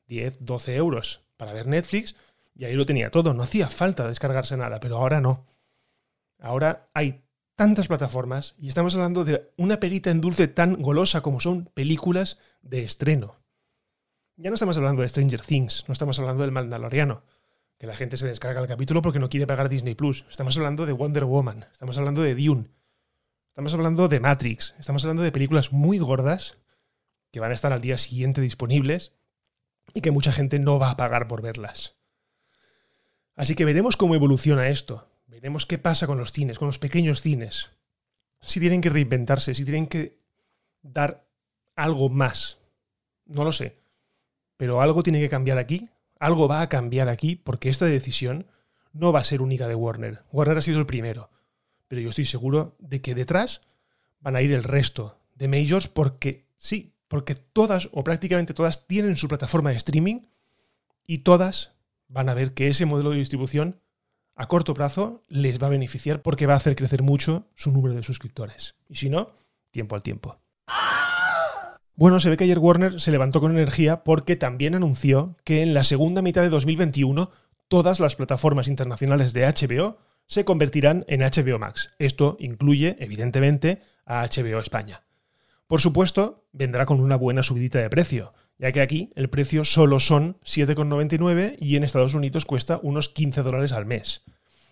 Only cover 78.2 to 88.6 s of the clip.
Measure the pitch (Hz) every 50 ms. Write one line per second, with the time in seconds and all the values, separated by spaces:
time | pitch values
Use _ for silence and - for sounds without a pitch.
78.2 | 131 - 135 127 - 151 143 135 117 139 139 135 131 123 113 - 139 135 139 143
79.2 | 131 123 113 123 127 143 151 - 147 123 120 135 180 214 - - _ _ _ _
80.2 | _ - - 208 190 196 185 156 151 139 - 147 135 147 160 180 - - 143 131
81.2 | 131 135 - 160 131 131 123 110 107 104 - - - - _ - 147 131 - -
82.2 | 143 147 - - - 123 113 - 135 143 143 139 147 175 202 - 127 104 104 107
83.2 | 117 123 117 135 135 143 147 139 156 165 190 - _ _ _ _ _ - 120 120
84.2 | 120 117 - 135 120 113 110 110 104 - - 113 104 104 92 - _ _ _ _
85.2 | _ _ _ _ _ _ _ _ _ - 160 147 180 175 139 170 190 175 - 196
86.2 | 202 226 - _ _ _ - 135 135 127 120 123 139 139 147 131 131 135 135 127
87.2 | 127 123 123 131 127 - 127 120 123 123 - 127 113 107 - - - - 143 113
88.2 | - - - _ _ _ _ -